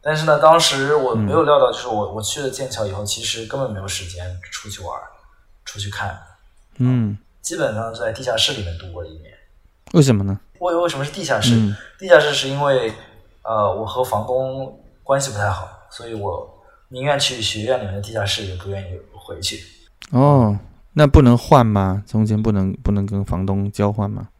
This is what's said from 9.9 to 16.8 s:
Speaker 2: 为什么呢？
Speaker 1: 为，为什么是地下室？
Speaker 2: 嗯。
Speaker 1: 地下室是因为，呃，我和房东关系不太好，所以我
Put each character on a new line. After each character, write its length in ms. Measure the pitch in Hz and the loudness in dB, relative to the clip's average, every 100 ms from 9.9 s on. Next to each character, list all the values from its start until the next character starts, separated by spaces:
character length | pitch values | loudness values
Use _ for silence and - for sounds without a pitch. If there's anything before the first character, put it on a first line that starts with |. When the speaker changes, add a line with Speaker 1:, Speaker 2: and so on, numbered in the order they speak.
Speaker 2:
为 100 | 175 | 2
什 120 | 139 | 4
么 100 | 107 | 4
呢？ 140 | 98 98 _ _ | 0 -4 _ _
Speaker 1:
为， 160 | 175 | -2
为 140 | 170 175 | 0 0
什 100 | 139 | -2
么 60 | |
是 80 | 143 | -8
地 100 | - | -6
下 180 | 180 117 | -2 0
室？ 140 | 110 | 2
Speaker 2:
嗯。 220 | 117 107 101 - _ | 2 2 -2 -12 _
Speaker 1:
地 100 | 185 | 6
下 100 | 165 | 6
室 160 | 147 | 6
是 140 | 139 135 | -2 -4
因 120 | 139 | -2
为， 300 | 143 131 113 107 - - _ _ | 2 2 0 -8 -20 -20 _ _
呃， 280 | 113 110 101 | -4 0 0
我 140 | - - | 0 -6
和 160 | 127 | -4
房 240 | 127 107 107 | -2 -2 -2
东 520 | 127 131 135 135 - - _ | -2 -2 -6 -10 -14 -20 _
关 160 | - 139 | -2 0
系 100 | 139 | 0
不 80 | 101 | -4
太 100 | 101 | -4
好， 200 | 90 - - _ | -4 -8 -18 _
所 200 | - 117 | -18 -12
以 60 | |
我 480 | 113 101 85 - - _ _ | -8 -8 -8 -12 -20 _ _